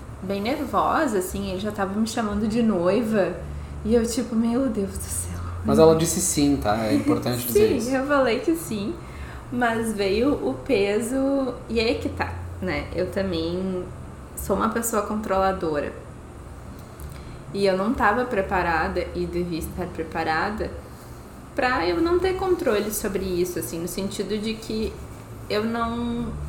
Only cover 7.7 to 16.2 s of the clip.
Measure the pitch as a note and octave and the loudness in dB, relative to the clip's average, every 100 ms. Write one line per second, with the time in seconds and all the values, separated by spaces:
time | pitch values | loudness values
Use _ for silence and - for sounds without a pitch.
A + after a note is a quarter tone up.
7.7 | C4 A#3+ C4+ C#4+ C#4+ B3 A#3 F4 D#4+ - | 4 2 0 2 4 4 2 2 0 -2
8.7 | G#3 A3 F4 - - - - - B3 A#3 | -4 -4 -6 -12 -12 -12 -12 -6 0 0
9.7 | A3+ A3+ G3+ G3 G#3 C#4 C4 - - - | 2 -2 0 2 4 2 2 0 -4 0
10.7 | G#3 G3+ G#3+ A#3 C4+ C4+ C#4 B3+ - - | 2 4 2 0 0 2 2 0 -6 -4
11.7 | A3+ A3+ - - - - - - - F#3 | 0 0 0 -2 -4 -6 -6 -10 -6 -4
12.7 | D3 C#3 - F3+ G3 G3 E3 E3 F3+ F#3+ | -4 -4 -4 -2 -2 -2 -2 -2 -2 -2
13.7 | F3+ F3+ - - - - - - F#3+ A3 | -4 -6 -10 -14 -14 -14 -8 -2 0 0
14.7 | A3+ A3+ G#3+ G#3 G#3+ G#3+ F#3+ F#3+ F#3 E3 | 0 0 -2 -2 -4 0 2 2 2 0
15.7 | D3 - - - - | 0 -2 -8 -14 -16